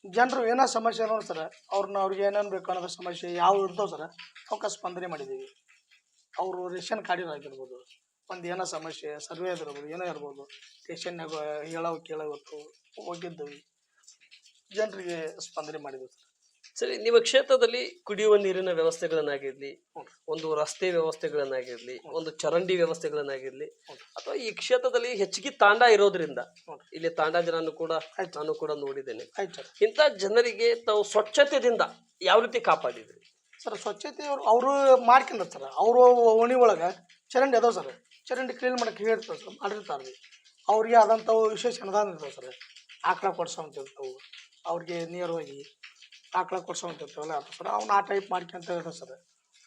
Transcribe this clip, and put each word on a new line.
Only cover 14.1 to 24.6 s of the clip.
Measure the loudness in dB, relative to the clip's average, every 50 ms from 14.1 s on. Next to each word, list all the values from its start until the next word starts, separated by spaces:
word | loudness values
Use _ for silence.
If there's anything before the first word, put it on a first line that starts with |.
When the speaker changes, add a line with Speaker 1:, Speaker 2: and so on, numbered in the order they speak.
| -20 _ _ _ -20 -20 _ _ _ _ _ _ -4
Speaker 1:
ಜನರಿಗೆ | -4 -4 -4 -6 -8 -8 -8 -8 -6 -8 -10 -10 -12
ಸ್ಪಂದನೆ | -16 -14 -12 -12 -10 -10 -12
ಮಾಡಿದ್ದೀವಿ | -12 -12 -14 -14 -14 -16 -18
ಸರ್. | _ _ _ _ _ _ _ _ _ _ -20 -20 -10
Speaker 2:
ಸರಿ, | -8 -6 -6 -4
ನಿಮ್ಮ | -2 2 4 4 4
ಕ್ಷೇತ್ರದಲ್ಲಿ | 6 4 4 2 4 4 4 4 4 2 2 -2 -6 -8 -12 _ _
ಕುಡಿಯುವ | -8 -2 2 6 6 6
ನೀರಿನ | 6 6 2 -2 -2 -2 -2
ವ್ಯವಸ್ಥೆಗಳನ್ನಾಗಿರ್ಲಿ, | 0 0 0 0 0 -2 -4 -2 -2 -2 -2 -2 -4 -6 -6 -10 -10 -12 -14 -16 -16
Speaker 1:
ಹ್ಮ್. | -18 _ _ -20 -20 -20 -20 _ _ _
Speaker 2:
ಒಂದು | -8 -6 -6 -4 -2 -2
ರಸ್ತೆ | -2 -2 -4 -4 -2 -2 0
ವ್ಯವಸ್ಥೆಗಳನ್ನಾಗಿರ್ಲಿ, | 2 0 0 0 -2 -4 -6 -4 -2 -2 -2 -2 -4 -4 -6 -8 -12 -14 -14 -14 -14
Speaker 1:
ಹ್ಮ್. | -14 -14 -10 -8
Speaker 2:
ಒಂದು | -8 -8 -8
ಚರಂಡಿ | -8 -6 -2 0 0 0 0 0 2
ವ್ಯವಸ್ಥೆಗಳನ್ನಾಗಿರ್ಲಿ, | 2 2 0 0 -2 -4 -2 -2 -2 -2 -4 -6 -8 -8 -12 -12 -12 -14
Speaker 1:
ಹ್ಮ್. | -14 -16 _ _ -20 -20
Speaker 2:
ಅಥವಾ | -20 -20 _ -16 -12 -6 -6 -4
ಈ | -4 -4 -6
ಕ್ಷೇತ್ರದಲ್ಲಿ | -8 -8